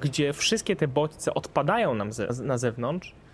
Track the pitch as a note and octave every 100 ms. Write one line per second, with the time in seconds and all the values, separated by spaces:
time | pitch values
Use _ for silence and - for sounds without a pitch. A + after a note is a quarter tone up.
0 | C#3+ C#3 C#3+ D3 - A3 - F#3+ D3 C#3+
1 | D#3 - - - - D3 D3 A#3 F#3 A2+
2 | G#2 A2+ G2+ B2 C#3+ A#2+ B2 A#2 A#2+ F3+
3 | - - -